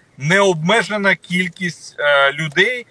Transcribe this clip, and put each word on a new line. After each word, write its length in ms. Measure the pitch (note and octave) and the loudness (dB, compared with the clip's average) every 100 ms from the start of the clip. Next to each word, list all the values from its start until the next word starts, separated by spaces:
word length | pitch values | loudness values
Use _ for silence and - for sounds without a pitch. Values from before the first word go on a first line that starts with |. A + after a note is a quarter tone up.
| _ - | _ -8
необмежена 1000 | C#3+ G3 G3 E3 E3 A3+ F3+ G#3 G3 F3 | 0 2 4 2 0 0 0 -2 -2 -2
кількість, 800 | - F3+ F3+ F3 F3+ - - - | -4 -4 -4 -6 -8 -8 -14 -4
е, 320 | D3 C#3 C#3 | 2 4 2
людей. 520 | C#3+ D#3+ C#3+ A3 B3 - | 0 -2 0 0 -2 -10